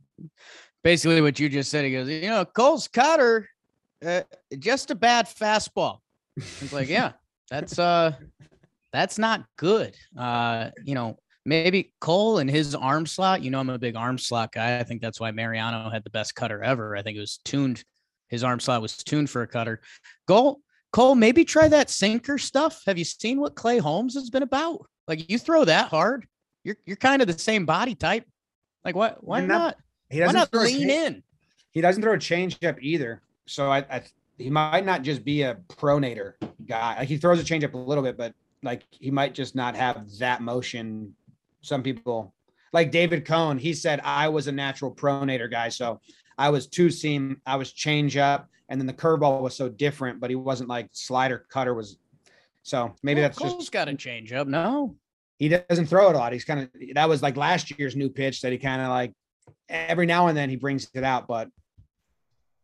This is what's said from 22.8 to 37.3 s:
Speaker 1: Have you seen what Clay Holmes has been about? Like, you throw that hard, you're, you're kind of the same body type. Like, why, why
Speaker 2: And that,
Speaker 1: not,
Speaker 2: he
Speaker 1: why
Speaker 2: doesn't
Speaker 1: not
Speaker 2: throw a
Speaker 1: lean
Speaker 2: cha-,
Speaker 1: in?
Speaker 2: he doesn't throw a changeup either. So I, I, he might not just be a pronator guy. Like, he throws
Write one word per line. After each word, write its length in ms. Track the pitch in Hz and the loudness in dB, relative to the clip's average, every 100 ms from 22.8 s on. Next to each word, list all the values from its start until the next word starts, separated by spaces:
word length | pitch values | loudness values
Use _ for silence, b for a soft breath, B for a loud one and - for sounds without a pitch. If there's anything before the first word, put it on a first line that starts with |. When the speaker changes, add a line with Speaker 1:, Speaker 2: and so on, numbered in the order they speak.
| - | -4
Speaker 1:
Have 120 | 175 | -2
you 60 | |
seen 360 | 165 - 214 269 | -4 -4 -4 -2
what 160 | 294 - | -4 -2
Clay 220 | 226 240 | 0 2
Holmes 360 | 156 165 254 | 2 0 -2
has 160 | 269 254 | -4 -4
been 140 | 262 | -2
about? 420 | 269 269 330 311 - _ - | -2 -2 -2 -6 -14 _ -8
Like, 220 | 160 165 | -6 -2
you 80 | 233 | -4
throw 280 | - 330 202 | 4 4 6
that 240 | 165 226 | 6 4
hard, 360 | 156 190 269 - _ _ _ | 2 2 0 -8 _ _ _
you're, 140 | - 214 - | -12 -10 -10
you're 100 | 202 | 0
kind 260 | 254 277 | 2 4
of 60 | 226 | 2
the 100 | 165 | 0
same 280 | - 220 156 | 0 0 2
body 280 | 170 247 | 0 0
type. 320 | 196 156 220 - _ _ _ _ _ - | -2 -2 -2 -4 _ _ _ _ _ -6
Like, 100 | 180 | -2
why, 200 | 220 - | -2 -2
why 200 | - 214 | -6 -2
Speaker 2:
And 120 | 185 | 0
that, 60 | 208 | 2
Speaker 1:
not, 200 | 330 - _ _ - | 0 -4 _ _ -8
Speaker 2:
he 100 | 143 | 0
Speaker 1:
why 80 | 175 | 2
Speaker 2:
doesn't 120 | 370 | 4
Speaker 1:
not 120 | 330 | 2
Speaker 2:
throw 100 | 226 | 2
a 40 | 226 | 2
Speaker 1:
lean 220 | 269 285 | 2 2
Speaker 2:
cha-, 60 | |
Speaker 1:
in? 300 | 302 311 147 _ _ _ _ _ | 2 0 -4 _ _ _ _ _
Speaker 2:
he 100 | 160 | 0
doesn't 200 | 175 196 | 2 4
throw 120 | 220 | 2
a 40 | 190 | 0
changeup 600 | - 170 185 - 170 143 | 0 -2 -2 -2 -4 -4
either. 400 | 135 165 120 95 _ _ - | -4 -2 -4 -8 _ _ -12
So 240 | - 139 | -4 0
I, 100 | 139 | 0
I, 240 | 143 127 - _ _ - | 0 -10 -12 _ _ -12
he 120 | 131 | -2
might 360 | 151 156 165 190 | 0 4 4 4
not 160 | 175 | 0
just 240 | 131 131 110 | 0 -4 -2
be 160 | 147 | 0
a 140 | 135 104 - | 0 -4 -12
pronator 680 | - 147 147 135 110 98 - - - - | -2 2 4 2 -4 -10 -10 -12 -12 -8
guy. 340 | 113 117 110 | -4 -2 -2
Like, 100 | 135 | -4
he 80 | 151 | 0
throws 240 | 175 | 4